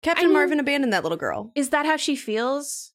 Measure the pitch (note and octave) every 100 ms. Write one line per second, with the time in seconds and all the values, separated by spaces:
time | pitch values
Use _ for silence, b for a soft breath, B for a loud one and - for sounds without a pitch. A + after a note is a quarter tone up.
0 | - E4+ E4+ D4+ C#4+ D4+ C#4+ C#4+ C4+ G3
1 | D#3+ D#3+ C3 D#2+ G#3 - C4+ D4+ D4 D#4
2 | - C4+ - G#3+ A#3+ C#4 C#4+ - -